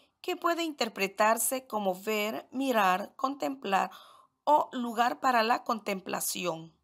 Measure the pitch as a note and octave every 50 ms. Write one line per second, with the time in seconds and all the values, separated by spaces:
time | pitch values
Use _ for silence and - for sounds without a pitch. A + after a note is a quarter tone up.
0 | _ _ _ _ - - F4+ - - E4+ E4+ D#4+ E4+ D#4+ D4 - A#3+ A3 - -
1 | G3 F#3+ - - G#3+ G#3+ A3+ A3+ - - C4 B3+ B3+ - - G#3+ G#3 F#3+ F3+ F#3
2 | G3 G#3+ G#3+ G#3 G#3 G#3+ A#3 - - _ - B3+ C#4 C4+ A#3+ A3 G3+ F#3 F3+ F#3+
3 | G3 - - - - C4+ C#4 C#4+ - C#4+ C4+ C4+ - G#3 G3 F#3 F#3+ F#3+ - -
4 | - - - - _ _ _ _ _ - D4 D4+ - - - C4 A#3+ A#3+ A3+ G#3+
5 | A#3 B3 D4 - - C4 B3 A#3 A3 A3+ B3 - - - A#3+ G#3+ - - G3 F#3+
6 | F3+ G3+ - F3+ - - - G3 F3+ F3 E3 D#3+ E3 E3 - _